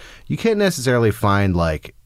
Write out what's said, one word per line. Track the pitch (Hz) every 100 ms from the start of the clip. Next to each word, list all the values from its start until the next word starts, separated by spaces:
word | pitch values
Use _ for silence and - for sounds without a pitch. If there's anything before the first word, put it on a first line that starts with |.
| - - -
you | 147
can't | 226 214
necessarily | 196 170 127 123 117
find, | - 104 101 98 87
like, | 82 78 - -